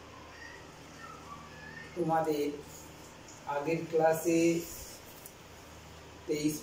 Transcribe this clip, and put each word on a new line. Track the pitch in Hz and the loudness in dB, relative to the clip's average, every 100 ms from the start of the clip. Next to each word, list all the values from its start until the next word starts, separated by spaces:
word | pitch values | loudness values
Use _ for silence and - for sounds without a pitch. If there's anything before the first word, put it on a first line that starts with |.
| - 1077 - 932 932 932 932 - - - 1077 - - - - - - - - 180 | -16 -16 -16 -14 -12 -12 -14 -16 -16 -14 -12 -12 -12 -12 -12 -12 -12 -12 -8 0
তোমাদের | 160 160 156 147 143 - - - - - - - - - - 143 | 4 4 4 4 2 -2 -8 -14 -14 -14 -16 -16 -16 -10 -2 0
আগের | 147 165 - | 2 2 4
ক্লাসে | 160 165 160 175 165 170 165 - - - - - - - - - - - - - - - - - | 6 8 8 6 8 8 6 0 -8 -12 -14 -16 -16 -16 -16 -18 -18 -16 -16 -16 -16 -16 -10 -2
তেইশ | 151 151 - | 2 2 2